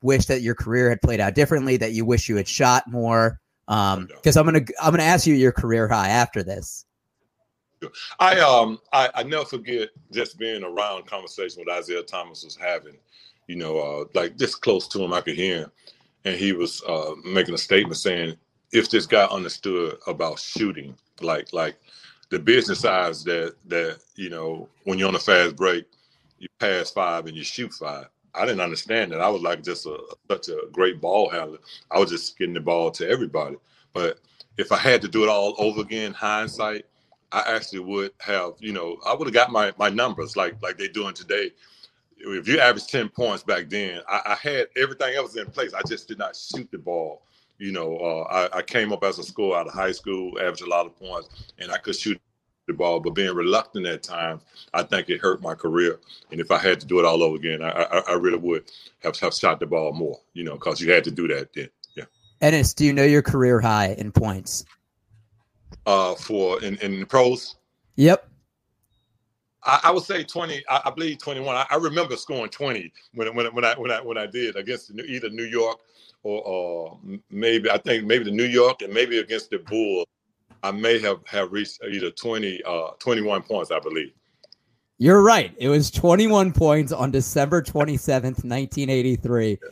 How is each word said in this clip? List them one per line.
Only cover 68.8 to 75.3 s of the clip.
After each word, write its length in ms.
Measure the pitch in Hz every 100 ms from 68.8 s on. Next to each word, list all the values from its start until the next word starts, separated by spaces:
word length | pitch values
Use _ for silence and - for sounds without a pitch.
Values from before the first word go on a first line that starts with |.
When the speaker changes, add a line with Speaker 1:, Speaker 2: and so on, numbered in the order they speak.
| _ _ _ _ _ _ _ _
Speaker 2:
I, 160 | 120 139 165
I 60 |
would 120 | 180
say 200 | 175 185
twenty. 380 | 143 170 170 143 135
I, 120 | 135 135
I 40 |
believe 260 | 156 160 143
twenty-one. 380 | 143 135 135 127
I, 100 | 135
I 60 | 151
remember 420 | 160 160 160 120
scoring 320 | - 131 107
twenty 420 | - 143 113 82 - _
when, 200 | 117 110
when, 200 | 117 117 117
when 80 |
I, 100 | 117 120
when 120 | 120
I, 100 | 113
when 160 | 123 113
I 80 | 104
did 320 | 120 117 98
against 320 | 98 120 -
the 60 | 104
New, 80 |
either 260 | 147 123
New 160 | 113